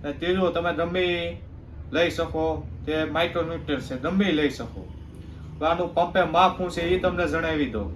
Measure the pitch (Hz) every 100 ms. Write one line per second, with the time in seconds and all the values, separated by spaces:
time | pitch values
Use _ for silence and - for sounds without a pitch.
0 | 147 147 170 190 180 165 175 156 170 185
1 | 180 175 170 170 - - - - - 151
2 | 170 165 165 160 160 156 - - - 156
3 | 156 156 170 170 165 165 - 135 127 131
4 | 156 190 196 151 143 - 110 - - -
5 | - - - - - - 151 170 170 175
6 | 170 185 170 165 185 180 180 170 170 185
7 | 185 170 165 165 160 156 131 110 78